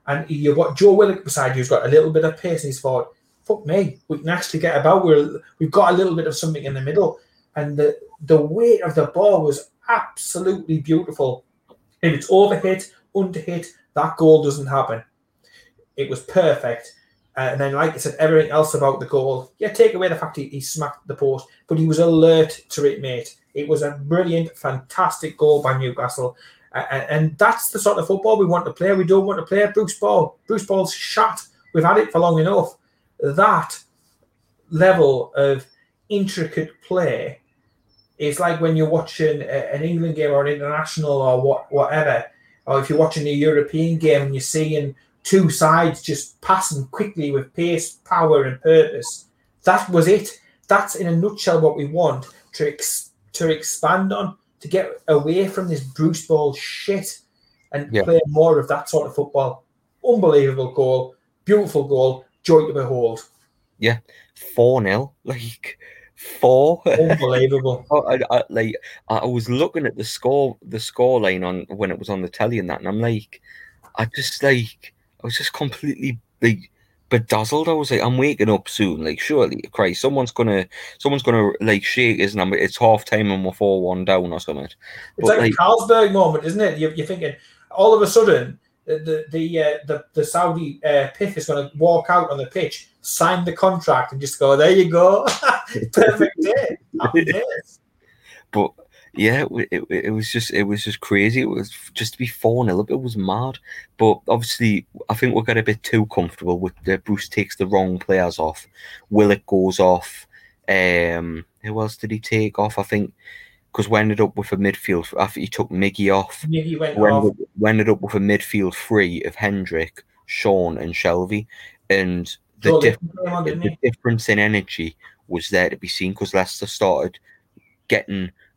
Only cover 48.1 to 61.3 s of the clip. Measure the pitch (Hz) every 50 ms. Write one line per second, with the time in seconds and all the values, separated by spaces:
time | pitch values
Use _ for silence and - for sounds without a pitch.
48.1 | 180 170 165 156 156 139 135 131 131 - - 160 160 160 151 156 - 156 160 -
49.1 | - - - _ _ _ _ _ _ _ - 185 185 185 - 185 175 170 160 175
50.1 | 208 202 202 - - - _ _ _ _ _ - 196 208 - - - - 180 170
51.1 | 165 165 185 208 202 - - 190 170 165 156 156 - 160 143 143 156 175 175 143
52.1 | 131 131 - - - _ _ _ - - 151 147 - - - - - - - -
53.1 | _ _ _ _ - - 170 160 156 156 - - - - - 156 185 190 190 190
54.1 | 208 202 196 190 - _ _ _ _ _ - 151 185 190 - - - - - -
55.1 | 151 143 143 156 170 190 196 190 - 196 185 175 160 135 131 - - - 156 160
56.1 | 160 - - - 160 151 151 143 139 - - - - - - 202 196 190 196 -
57.1 | - - _ _ _ _ _ _ _ _ _ _ - 143 143 113 110 101 95 127
58.1 | - 160 156 147 147 156 160 165 156 143 - - 143 143 - - - 151 - 131
59.1 | - 147 139 - - 139 135 127 127 - _ _ _ _ _ _ _ _ - 247
60.1 | 233 214 185 160 147 143 139 135 131 135 127 123 - 143 131 127 131 127 127 -
61.1 | - _ _ _